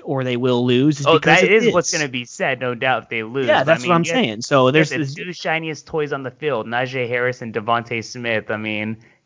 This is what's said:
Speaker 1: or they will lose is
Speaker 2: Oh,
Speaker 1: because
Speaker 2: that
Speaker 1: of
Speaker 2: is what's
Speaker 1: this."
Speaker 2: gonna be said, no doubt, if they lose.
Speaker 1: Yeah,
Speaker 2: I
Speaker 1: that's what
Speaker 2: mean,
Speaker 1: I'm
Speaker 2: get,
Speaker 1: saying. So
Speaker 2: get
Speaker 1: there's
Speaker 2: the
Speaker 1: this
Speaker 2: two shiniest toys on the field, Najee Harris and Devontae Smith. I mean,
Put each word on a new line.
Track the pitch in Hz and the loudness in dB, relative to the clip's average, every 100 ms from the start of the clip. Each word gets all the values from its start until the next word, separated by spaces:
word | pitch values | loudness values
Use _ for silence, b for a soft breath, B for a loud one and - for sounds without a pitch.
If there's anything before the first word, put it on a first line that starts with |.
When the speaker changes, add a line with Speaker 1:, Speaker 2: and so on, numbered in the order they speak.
Speaker 1:
or | - 135 | -6 -4
they | 127 123 | -2 0
will | 127 123 | 2 2
lose | 123 123 143 143 | 4 4 4 2
is | 143 | 4
Speaker 2:
Oh, | |
Speaker 1:
because | 160 151 175 | 4 6 6
Speaker 2:
that | 185 | 6
Speaker 1:
of | |
Speaker 2:
is | 220 226 | 4 4
what's | 175 165 | 2 0
Speaker 1:
this." | 170 | -2
Speaker 2:
gonna | 147 | -4
be | 127 120 | -6 -10
said, | - 175 127 | -6 -4 -2
no | 127 | -4
doubt, | 120 131 117 | -2 0 0
if | - | -2
they | 117 | -6
lose. | 110 131 127 | -4 -2 2
Speaker 1:
Yeah, | 170 | 2
Speaker 2:
I | |
Speaker 1:
that's | 139 165 | 2 0
what | 127 | 2
Speaker 2:
mean, | 170 | 2
Speaker 1:
I'm | |
Speaker 2:
get, | 165 | 2
Speaker 1:
saying. | 254 160 107 | 0 -2 -4
So | - 139 127 | 0 4 6
Speaker 2:
get | |
Speaker 1:
there's | 151 151 | 4 2
Speaker 2:
the | 131 | 0
Speaker 1:
this | 139 | -4
Speaker 2:
two | 143 180 | -6 -10
shiniest | 170 180 160 160 151 - | -8 -4 -4 -4 -10 -6
toys | 160 147 | -4 -4
on | 139 | -4
the | 131 | -8
field, | 127 151 120 110 | -6 -4 -4 -2
Najee | 120 131 135 120 | -4 -2 -4 -4
Harris | 123 123 123 | -2 -2 -4
and | 117 | -8
Devontae | 110 107 117 113 117 | -6 -2 -2 -2 -6
Smith. | 107 127 120 110 104 | -8 -8 -4 -4 -2
I | 107 | -6
mean, | 107 107 107 110 b b | -4 -4 -6 -8 b b